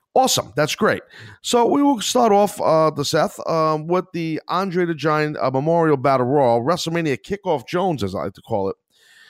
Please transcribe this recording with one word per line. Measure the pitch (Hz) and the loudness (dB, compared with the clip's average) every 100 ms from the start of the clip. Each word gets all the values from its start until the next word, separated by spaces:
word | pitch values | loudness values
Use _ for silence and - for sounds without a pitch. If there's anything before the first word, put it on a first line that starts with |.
| _ | _
Awesome. | 240 262 - - 143 | 2 2 0 -4 -4
That's | 151 - | -2 0
great. | 196 104 - - - - | 0 0 -6 -20 -20 -14
So | - 240 226 | -2 2 4
we | 285 | 4
will | 285 240 | 2 2
start | - 247 233 | 0 2 4
off, | 202 208 - | 4 2 0
uh, | 90 160 156 | 0 2 2
the | 151 139 | 0 -2
Seth, | 160 196 - - | 0 -2 -4 -4
um, | 160 156 156 156 | 0 0 -2 -2
with | 180 180 | -2 -2
the | 170 160 151 - | -6 -6 -6 -4
Andre | 170 196 175 175 | -4 -2 -2 -2
the | 156 | -2
Giant, | 156 151 151 147 | 0 0 0 -2
uh, | 131 | -2
Memorial | 131 156 170 160 139 | 0 0 2 2 2
Battle | 139 135 123 | 2 2 2
Royal, | 147 123 117 | 2 4 2
WrestleMania | 127 175 165 170 160 123 | 0 -2 -2 -2 -2 -4
Kickoff | - 196 185 147 - | -6 -6 -2 -4 -2
Jones, | 175 190 139 | -2 -2 -2
as | 98 92 | -4 -4
I | |
like | 85 | -6
to | - | -10
call | - 107 95 | -6 -4 -4
it. | - _ _ _ - | -6 _ _ _ -20